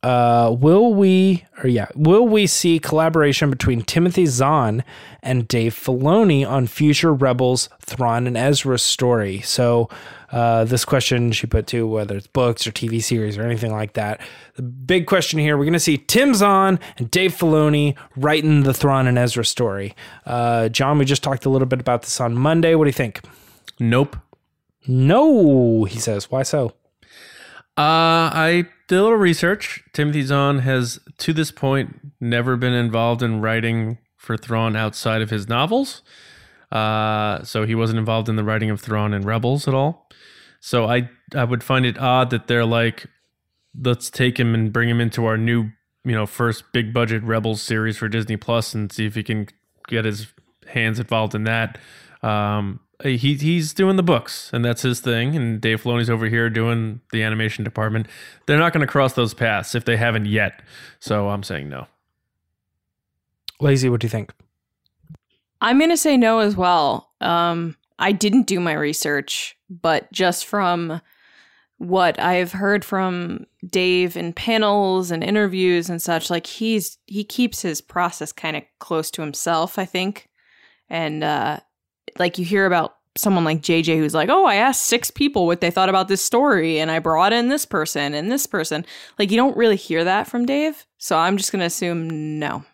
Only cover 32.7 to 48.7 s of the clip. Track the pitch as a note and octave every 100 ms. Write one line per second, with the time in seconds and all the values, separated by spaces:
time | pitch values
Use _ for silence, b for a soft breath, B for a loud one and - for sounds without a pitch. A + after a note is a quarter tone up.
32.7 | B2 A#2+ A2+ A#2 A#2 A#2+ A2 A2 A2+ A2+
33.7 | A2+ A2 A#2 _ _ - A2 - A2+ A2+
34.7 | A2 A2 - A#2 A2 G#2+ A2 G2+ A#2 D3+
35.7 | A#3 C#4 - b b b b b b b
36.7 | - G#2+ G#2+ A2 G#2+ G#2+ G2+ - A2+ A2
37.7 | A2+ A2+ A2+ A2 A2+ A2 A2 G#2+ A2 A2
38.7 | G#2 - G#2+ G#2 G#2 G2 A2+ A#2+ C#3+ C#3+
39.7 | C3+ C#3+ E3+ _ b b b b b -
40.7 | B2 A2 B2 B2 _ - D3 A#2+ A#2+ -
41.7 | C3 B2+ A2+ C3 B2+ B2+ A#2+ - A#2+ A2+
42.7 | A#2 A#2 - - _ _ _ _ _ _
43.7 | - B2 A#2+ - - B2+ B2 A#2 A2+ A2
44.7 | A2+ A#2 A#2 A#2 A2+ A2+ A2 A2+ A#2+ G#2+
45.7 | - _ _ B2+ A2+ G#2 - A#2+ A2 -
46.7 | B2 A2 A#2+ A#2 A2+ A2+ A2+ A2 G#2+ -
47.7 | A2 A2 G#2+ A2 A2+ G#2+ G#2+ - A#2 A2